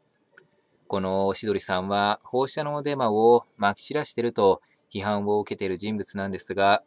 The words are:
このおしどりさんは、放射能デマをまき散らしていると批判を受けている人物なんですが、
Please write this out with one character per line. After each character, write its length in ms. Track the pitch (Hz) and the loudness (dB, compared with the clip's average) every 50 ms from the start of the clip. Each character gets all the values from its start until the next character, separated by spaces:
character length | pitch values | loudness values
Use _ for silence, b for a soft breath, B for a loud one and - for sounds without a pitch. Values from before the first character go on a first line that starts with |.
| _ _ _ _ _ _ _ _ _ _ _ _ _ _ _ _ _ - | _ _ _ _ _ _ _ _ _ _ _ _ _ _ _ _ _ -6
こ 120 | 101 98 | -4 -4
の 260 | 92 95 95 98 98 | -2 -2 -2 0 0
お 60 | 98 | 0
し 140 | 95 - - | 0 -2 -2
ど 80 | 107 98 | -2 -2
り 40 | 95 | -2
さ 200 | - - 95 92 | -2 -2 -2 -2
ん 100 | 92 98 | -2 -2
は、 320 | 101 101 101 104 107 - | 0 0 0 0 0 -2
放 260 | - - - 127 135 135 | -6 -4 -2 -2 -2 -2
射 160 | - 156 151 | -2 -4 -4
能 180 | 147 147 147 | -4 -6 -6
デ 140 | 139 147 143 | -4 -4 -2
マ 140 | 139 127 113 | 0 0 0
を 360 | 107 107 113 117 120 117 - _ _ | 2 4 6 8 6 6 4 _ _
ま 180 | - 104 101 101 | -2 0 0 0
き 60 | - | -2
散 140 | - - 131 | -4 -4 -2
ら 100 | 151 143 | -4 -4
し 80 | - | -4
て 80 | - - | -4 -2
い 40 | 117 | -2
る 100 | 120 117 | -2 0
と 260 | - 104 98 92 b b b b b _ _ | 4 4 4 4 b b b b b _ _
批 100 | - 101 | -10 -6
判 240 | 95 104 104 101 101 | -2 -2 -2 -2 0
を 140 | 104 104 104 | 0 0 0
受 140 | 101 - 107 | -2 -4 -6
け 20 | |
て 80 | - 101 | -4 -4
い 60 | 95 | -4
る 80 | 92 85 | -4 -4
人 180 | 98 107 107 | -6 -6 -6
物 220 | 104 95 - - 101 | -6 -6 -8 -8 -6
な 100 | 98 98 | -6 -6
ん 20 | |
で 80 | 95 90 | -6 -8
す 140 | - - | -8 -6
が、 320 | 92 98 98 101 101 104 - | 0 2 4 4 4 2 0